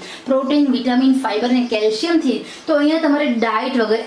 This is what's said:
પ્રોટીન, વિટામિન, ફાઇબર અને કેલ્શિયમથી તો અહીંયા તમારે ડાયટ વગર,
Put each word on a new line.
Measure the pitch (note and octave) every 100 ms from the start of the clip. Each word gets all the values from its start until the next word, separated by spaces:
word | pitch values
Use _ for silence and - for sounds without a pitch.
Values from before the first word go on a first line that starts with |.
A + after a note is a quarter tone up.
| - - -
પ્રોટીન, | C4 C4 D4 C#4 B3
વિટામિન, | B3 B3 C4+ C4
ફાઇબર | B3+ G#3+ A#3+
અને | B3 A#3+
કેલ્શિયમથી | G#3+ G#3+ G#3+ E4+ E4 B3+ G#3+ - - -
તો | D4
અહીંયા | D4 D#4+ D#4
તમારે | D4 D4 A3+ A3+
ડાયટ | C#4 C4 B3+
વગર, | G#3 A3+